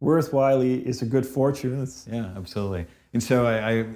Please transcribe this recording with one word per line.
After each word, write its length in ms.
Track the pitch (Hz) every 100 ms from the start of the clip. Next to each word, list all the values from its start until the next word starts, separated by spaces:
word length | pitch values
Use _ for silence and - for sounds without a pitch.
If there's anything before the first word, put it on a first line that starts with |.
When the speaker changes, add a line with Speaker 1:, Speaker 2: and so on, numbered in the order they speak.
Speaker 1:
worthwhilely 840 | 139 160 - 139 135 135 127 127 123
is 160 | 120
a 40 | 113
good 200 | 131 127
fortune." 560 | 139 135 139 127 135
It's 240 | 131 - -
Speaker 2:
Yeah, 200 | 117 101 98
absolutely. 500 | 90 107 98 90 82 - _
And 80 | 117
so 220 | - 127 120
I, 80 | 110 110
I, 120 | 113 110